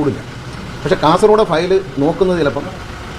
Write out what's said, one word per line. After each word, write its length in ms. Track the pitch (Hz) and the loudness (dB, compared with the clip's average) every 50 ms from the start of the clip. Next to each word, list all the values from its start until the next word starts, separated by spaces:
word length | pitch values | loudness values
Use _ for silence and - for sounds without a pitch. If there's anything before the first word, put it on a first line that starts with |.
കൂടില്ല. 200 | 147 135 104 - - - - - - - - - - - - - | 0 0 -2 -4 -6 -12 -14 -14 -14 -14 -12 -12 -12 -12 -10 -8
പക്ഷേ 160 | - 147 143 - 147 | -2 -2 0 2 4
കാസർഗോഡ് 420 | 151 170 185 214 208 214 214 214 165 | 4 4 6 6 6 6 4 4 2
ഫയൽ 200 | 160 160 175 185 190 190 - 135 - 139 139 | 2 0 2 2 2 0 0 -2 -2 0 0
നോക്കുന്നത് 340 | 156 165 - 190 185 180 170 | 0 2 2 2 2 2 2
ചിലപ്പം 240 | 147 143 - 143 151 - - - - - - - - - - | 0 0 0 -2 -6 -8 -10 -12 -12 -12 -12 -12 -12 -12 -12